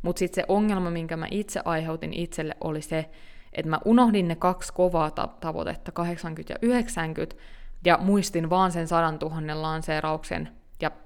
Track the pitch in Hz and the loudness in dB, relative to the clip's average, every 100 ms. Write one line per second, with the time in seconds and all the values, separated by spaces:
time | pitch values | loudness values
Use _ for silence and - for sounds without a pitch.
0 | 170 175 180 - - 196 214 190 180 170 | -2 0 0 0 2 4 4 2 0 -2
1 | 165 165 165 196 208 - - 160 160 160 | -4 -6 -4 -4 -4 -4 -2 -2 -2 -4
2 | 165 165 170 - 156 - 160 156 - 160 | -4 -4 -6 -4 -6 -4 -4 -4 -2 -4
3 | 156 - - - - - 160 156 - 233 | -4 -12 -18 -18 -10 -6 -2 0 6 8
4 | 240 208 175 165 180 180 - - 180 170 | 8 6 2 2 0 0 -6 2 2 4
5 | 156 - - - 165 160 - 165 - 170 | 0 -2 -6 -4 -6 -4 -4 -6 -8 -4
6 | 170 170 165 160 160 - 233 247 233 - | -4 -4 -8 -8 -8 -2 2 2 2 -4
7 | 160 160 - - - - - - 175 170 | -4 -4 -6 -8 -16 -14 -14 0 4 6
8 | 185 202 185 170 160 180 185 170 165 170 | 6 2 2 -2 2 4 4 2 0 2
9 | 165 156 156 160 156 156 156 160 - 156 | 2 0 -4 -4 -4 -4 -2 -2 -2 -2
10 | 156 156 - - 156 - - - 156 - | 0 -2 -2 -6 -6 -10 -20 -4 -4 -4